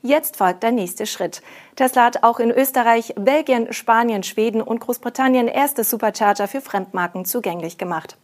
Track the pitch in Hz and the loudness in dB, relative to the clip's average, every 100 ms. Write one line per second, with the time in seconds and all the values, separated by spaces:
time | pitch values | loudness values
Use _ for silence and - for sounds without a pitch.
0 | 247 294 311 - 190 180 233 240 180 - | 2 0 0 0 0 2 0 0 -2 -6
1 | 214 - 175 - - - - - 262 254 | -8 -6 -6 -8 -20 -20 -20 -2 2 4
2 | 240 240 233 233 233 233 269 269 233 233 | 4 4 2 4 2 2 2 2 4 2
3 | 226 - 202 294 311 247 226 233 - 226 | 0 -2 2 2 2 0 0 -6 2 2
4 | 240 208 190 - 220 220 - 226 - 247 | 4 -2 -4 -2 0 0 -2 -6 -4 -6
5 | 240 240 262 254 233 - 277 277 220 - | -6 0 2 4 2 2 0 0 -4 0
6 | 220 208 208 202 202 269 269 202 190 190 | -2 2 0 2 -2 -6 -6 -6 -4 -4
7 | 175 185 180 240 208 175 165 - 180 165 | -4 -4 -6 -4 -4 -6 -8 -8 -6 -6
8 | - - | -8 -20